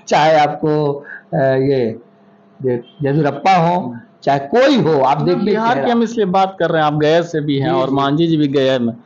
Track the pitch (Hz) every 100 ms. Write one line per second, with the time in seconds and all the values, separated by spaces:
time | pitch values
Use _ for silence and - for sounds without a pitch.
0 | - 175 156 156 147 147 156 151 147 143
1 | - - - 160 135 135 135 135 113 110
2 | - _ _ _ _ - 131 120 - -
3 | 135 147 143 135 190 185 165 180 123 117
4 | - _ - 143 - 233 277 254 156 147
5 | 131 151 151 180 202 214 226 262 254 233
6 | 220 233 190 190 190 - 165 165 151 151
7 | 151 170 165 156 147 139 131 135 135 139
8 | 139 151 170 160 147 139 131 131 117 -